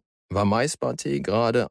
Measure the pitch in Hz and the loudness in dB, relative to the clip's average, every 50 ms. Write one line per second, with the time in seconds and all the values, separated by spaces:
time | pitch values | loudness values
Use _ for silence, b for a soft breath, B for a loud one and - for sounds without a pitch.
0 | _ _ _ _ _ - 92 98 104 98 104 117 135 - - - 135 127 - - | _ _ _ _ _ -4 -2 0 2 2 2 2 0 -2 -2 -4 -4 -4 -4 -4
1 | - 147 143 - - - 101 113 117 113 120 123 - - | -4 -4 -4 -2 -2 0 0 2 2 2 2 0 0 -2